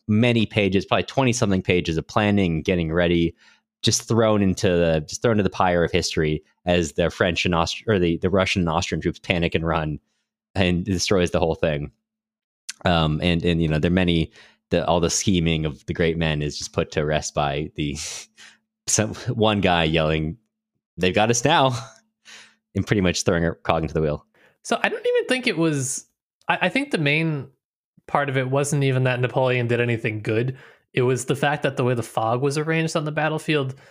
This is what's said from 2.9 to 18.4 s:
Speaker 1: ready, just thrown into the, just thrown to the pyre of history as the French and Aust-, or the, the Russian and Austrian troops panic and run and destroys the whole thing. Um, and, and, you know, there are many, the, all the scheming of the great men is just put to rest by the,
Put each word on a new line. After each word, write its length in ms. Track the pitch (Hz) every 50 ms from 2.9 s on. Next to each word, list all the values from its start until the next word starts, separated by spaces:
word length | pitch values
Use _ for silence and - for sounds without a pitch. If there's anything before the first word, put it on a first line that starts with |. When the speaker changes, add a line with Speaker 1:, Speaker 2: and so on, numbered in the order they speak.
Speaker 1:
ready, 420 | 80 87 87 87 87 85 85 82 - _ _ - _ _ _ _ _ _
just 260 | - 113 110 - - -
thrown 340 | 120 110 113 110 107 104
into 260 | 101 95 90 - - 95
the, 360 | 87 85 85 85 80 78 76
just 160 | - - -
thrown 140 | - 123 110
to 60 | 107
the 80 | 98 90
pyre 340 | - - 98 92 87 87 85
of 80 | 80
history 500 | - 87 82 - - 87 78 78 78 76 - _ _ _ -
as 280 | 90 87 90 85 76
the 180 | - - 87 80
French 340 | - - 107 92 82 - -
and 100 | 92 87
Aust-, 300 | 82 85 - - - -
or 120 | - 107 95
the, 180 | 87 85 85
the 140 | 80 - 92
Russian 320 | 92 95 95 - - 101
and 80 | 85 82
Austrian 320 | 78 85 - - 87 80
troops 160 | - 87 - -
panic 360 | - - 92 87 82 82 -
and 120 | 82 80
run 340 | 82 80 80 78 78 73 65 _ _ _ _ _ _ _ _ _ _ -
and 280 | 98 95 90 90 87 95
destroys 460 | 104 95 85 - - 107 92 87 85
the 80 | - 85
whole 160 | 85 82 80
thing. 380 | - - 82 76 71 76 76 - _ _ _ _ _ _ _ _ _ _ _ _ _ _ - - _ -
Um, 360 | 90 87 82 80 78 76 76
and, 220 | 85 87 85 85 82
and, 180 | 87 85 82
you 60 | 82 78
know, 100 | 78 76
there 120 | 76 87
are 40 | 87
many, 380 | 92 92 87 85 82 78 - - - - - _ _ _ -
the, 160 | 90 85 76
all 140 | 69 85 87
the 100 | 82 82
scheming 540 | - - - 110 95 87 82 82 82 78 78
of 200 | 78 73 - -
the 80 | - 82
great 220 | - 87 82 82
men 260 | 82 82 78 76 76
is 160 | 73 76 - -
just 140 | - -
put 180 | - - 80 -
to 120 | - 80 76
rest 300 | 76 76 76 - - -
by 360 | 78 73 71 71 73 78 - -
the, 200 | - 78 73 71 76 - - - - - - _ -